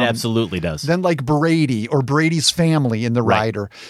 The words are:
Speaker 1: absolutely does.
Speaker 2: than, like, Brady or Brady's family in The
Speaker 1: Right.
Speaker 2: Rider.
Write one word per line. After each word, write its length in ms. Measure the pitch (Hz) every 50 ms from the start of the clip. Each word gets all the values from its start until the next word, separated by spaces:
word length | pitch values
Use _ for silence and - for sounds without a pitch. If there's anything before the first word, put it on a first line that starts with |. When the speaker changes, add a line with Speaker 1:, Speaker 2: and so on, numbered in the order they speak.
Speaker 1:
absolutely 580 | 123 117 113 117 - 117 113 113 110 85 92 90
does. 220 | 82 85 78 73
Speaker 2:
than, 200 | - 147 170 185
like, 220 | 180 180 170 135 127
Brady 640 | 147 151 147 160 165 165 165 151 131 120 107 110 -
or 120 | 156 139
Brady's 480 | 127 127 139 151 160 160 170 156 - -
family 560 | - 175 165 165 160 151 135 120 113 107 120
in 80 | 117 117
The 80 | 120 113
Speaker 1:
Right. 140 | 113 - 107
Speaker 2:
Rider. 300 | 110 113 - 101 101 - - - -